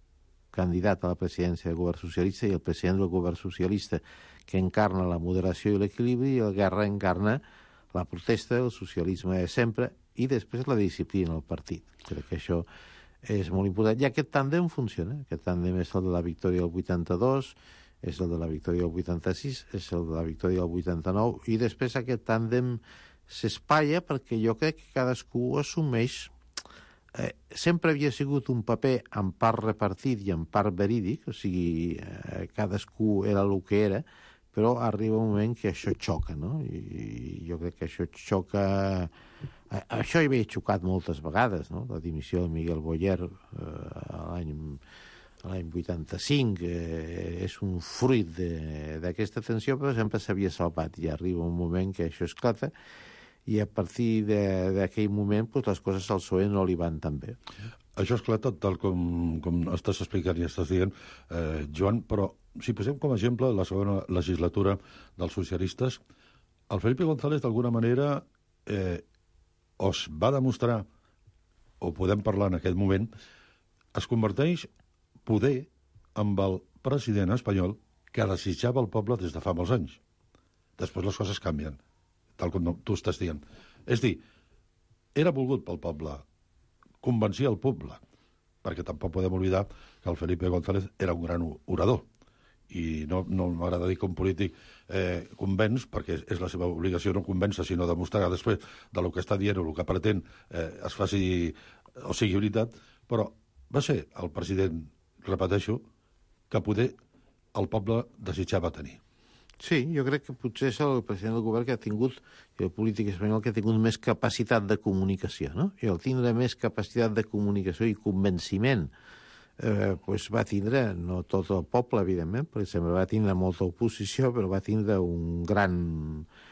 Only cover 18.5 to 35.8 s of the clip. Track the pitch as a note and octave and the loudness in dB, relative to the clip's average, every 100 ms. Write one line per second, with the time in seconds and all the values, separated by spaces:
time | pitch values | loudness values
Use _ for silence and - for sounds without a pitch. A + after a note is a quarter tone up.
18.5 | D#2 F2+ F2 F2 E2+ F2 E2+ F2+ F2+ C#3 | -4 -2 0 0 -2 -2 -2 -2 -4 -4
19.5 | C3 - G2 - F2 E2 D#2+ E2 D#2 F2+ | -8 -8 -10 -4 -4 -2 -2 -4 -2 0
20.5 | F#2 F2 F2 F2 E2+ F2 G2 A#2 - - | 2 0 -2 -2 -2 0 2 0 -2 -2
21.5 | A2 A#2 - B2+ C3 A#2+ A#2 - A2+ A2+ | 0 0 0 -4 -2 -4 -4 0 0 2
22.5 | B2 B2 A#2+ - - - - - - A2+ | 0 0 -4 -8 -20 -20 -20 -18 -4 -4
23.5 | - - D3+ D3 E3+ F3 C#3 - A2+ A2+ | -4 2 4 4 0 0 -6 -2 0 2
24.5 | A2 D#3 - - C3+ B2+ B2 - B2 B2 | 2 0 -2 -6 0 0 0 -4 -2 0
25.5 | C#3+ C#3+ - D3+ A#2 B2 - - - - | 0 0 -2 0 2 0 -2 -14 -20 -16
26.5 | - - - - - _ - - - - | -14 -14 -20 -20 -20 _ -6 -6 -6 -16
27.5 | - E3+ F3 E3 D3 D3 - C#3 C#3+ - | -2 2 4 4 4 2 2 2 0 2
28.5 | A#2+ G#2+ A2+ C3+ B2 - G#2+ F#2+ - A2+ | -2 2 2 4 2 0 -2 -2 2 2
29.5 | A2 A2 G#2+ G#2 F#2+ C3+ A2+ G2 E2 D#2+ | 4 0 0 0 0 -2 0 0 -2 0
30.5 | G#2 G#2 F2+ G2+ A#2 F#2+ C#3 - - G2+ | 2 2 2 2 2 0 -4 -6 -6 -2
31.5 | F2+ E2+ E2 E2+ - - E2+ - F#2 F2+ | 0 0 0 -2 -4 -8 -12 -10 -8 -8
32.5 | - G2+ G2+ - - G#2+ G2 G#2 G2+ G2+ | -4 -2 -2 -6 -2 2 2 4 4 4
33.5 | G2 - G#2 G#2 G2 - - - - _ | 2 2 2 4 2 -4 -16 -20 -20 _
34.5 | - A2+ B2 A#2 G2+ A2 A2 A2+ G#2 A2 | 2 4 4 0 0 2 2 4 2 2
35.5 | B2 G2+ E2+ | 0 -2 -2